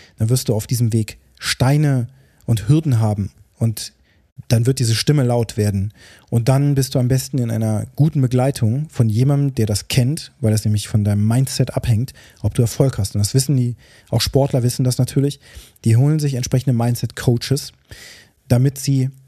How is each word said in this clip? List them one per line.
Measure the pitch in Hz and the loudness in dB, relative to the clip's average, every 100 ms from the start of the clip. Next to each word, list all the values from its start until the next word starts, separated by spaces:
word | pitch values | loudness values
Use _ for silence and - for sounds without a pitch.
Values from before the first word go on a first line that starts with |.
| - - | -20 -4
Dann | 113 | -2
wirst | 127 - | -2 0
du | |
auf | 107 - | -4 -2
diesem | 117 117 | -2 0
Weg | 110 110 - _ _ | 0 -2 -10 _ _
Steine | - - 123 147 147 131 120 - _ _ | -8 0 2 2 2 0 -4 -10 _ _
und | - 110 101 | -2 -2 2
Hürden | 156 156 117 | 2 2 0
haben | 110 104 95 _ - - | 0 -2 -6 _ -20 -4
und | 117 107 - _ _ _ _ - - | -4 -4 -12 _ _ _ _ -20 -2
dann | 117 120 | 0 2
wird | 131 | 0
diese | 113 | 0
Stimme | 110 - 147 | 0 2 2
laut | 123 120 113 - | 2 0 -2 -2
werden. | 104 98 104 - - - - | 0 0 -4 -8 -20 -20 -4
Und | 120 113 | -2 2
dann | 131 143 | 2 2
bist | 135 131 | 0 0
du | 139 | 0
am | 123 | 0
besten | 131 - 135 | 0 -2 -4
in | 117 | -2
einer | 110 110 104 110 - | -2 -2 -2 -4 0
guten | 156 147 | 0 2
Begleitung | 127 123 135 - 110 131 156 | 0 2 0 0 -2 -2 -6
von | - 113 | 0 2
jemandem, | 107 135 143 143 | 2 2 2 0
der | 127 107 | 0 -2
das | 104 - | -2 -2
kennt, | 131 123 160 - - | 0 0 -2 -8 -4
weil | 110 | 0
das | 107 | 0
nämlich | 107 104 - | 0 -2 0
von | 107 | 0
deinem | 104 104 107 | 2 2 2
Mindset | 120 135 - 127 - | 2 0 -2 -2 -2
abhängt, | - 107 131 - - - | 0 0 -2 -10 -20 -6
ob | 107 | -4
du | - | 0
Erfolg | 117 - 135 - | -2 2 0 0
hast. | 98 | -4
Und | 101 | -2
das | 101 | 0
wissen | 135 131 135 | 0 0 0
die, | 123 113 - - - | 0 -4 -16 -20 -4
auch | 117 | -2
Sportler | - 131 135 131 | 0 0 2 0
wissen | 120 - | -2 0
das | 127 123 | -2 0
natürlich. | 127 139 139 - - - - _ | -2 0 -2 -4 -18 -20 -20 _
Die | 113 117 | 2 4
holen | 143 156 | 4 2
sich | 147 | -2
entsprechende | 123 - 127 135 117 | -4 -2 -2 0 0
Mindset-Coaches, | 120 123 117 - - 117 - 139 - _ _ - - - - _ - | 0 -2 -6 -2 0 0 0 -4 -4 _ _ -20 -20 -20 -20 _ 0
damit | 123 139 - | 2 2 0
sie | 139 135 131 - | -2 0 -2 -6